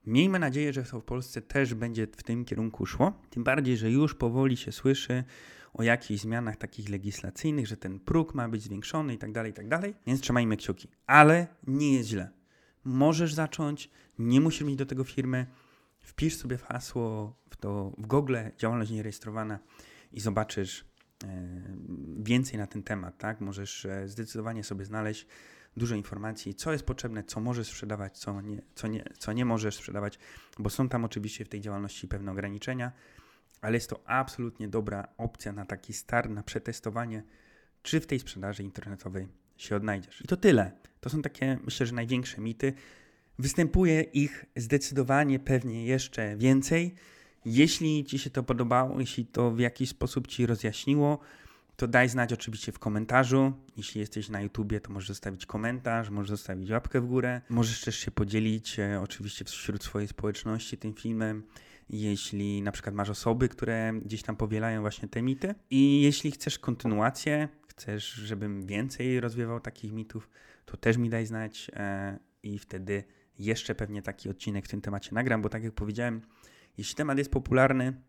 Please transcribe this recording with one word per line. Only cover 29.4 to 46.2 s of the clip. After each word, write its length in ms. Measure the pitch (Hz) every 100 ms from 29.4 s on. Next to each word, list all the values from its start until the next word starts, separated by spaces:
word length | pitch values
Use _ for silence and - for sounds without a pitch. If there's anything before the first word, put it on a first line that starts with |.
| 123
możesz 300 | 113 107 -
sprzedawać, 440 | - 98 101 - - - - -
bo 100 | 104
są 200 | - 131
tam 160 | 127 113
oczywiście 400 | 110 104 - 107
w 40 |
tej 120 | 107
działalności 460 | 104 98 101 - 95
pewne 240 | 101 98
ograniczenia, 600 | 95 101 101 - 127 123 123 - - - _ _ _
ale 120 | 107
jest 160 | 117 -
to 180 | - -
absolutnie 600 | 127 131 - 117 - 107
dobra 400 | 110 104 101 101 -
opcja 340 | 113 - 110
na 140 | 101 95
taki 280 | 95 -
start, 360 | - - 120 113
na 140 | 104
przetestowanie, 800 | - 113 - 117 113 110 117 110 107 _ _ _ _ _
czy 160 | - 156
w 80 | 156
tej 120 | 135
sprzedaży 440 | - 95 98 104
internetowej 640 | 98 101 101 95 95 95 95 - _ _
się 180 | - 104
odnajdziesz. 460 | 107 98 - -
I 60 | -
to 100 | 180
tyle. 340 | 214 127 95 - - _
To 80 | -
są 120 | 156
takie, 380 | 147 - 135 131 -
myślę, 200 | - 120
że 100 | 120
największe 460 | 117 127 127 -
mity. 320 | 110 113 135 135 - - - _ _ -
Występuje 600 | 135 156 165 180 185 160
ich 440 | 160 143 147 - - -
zdecydowanie 840 | 113 143 - 139 127 135 147 135
pewnie 460 | 135 131 123 113 117
jeszcze 520 | 131 127 -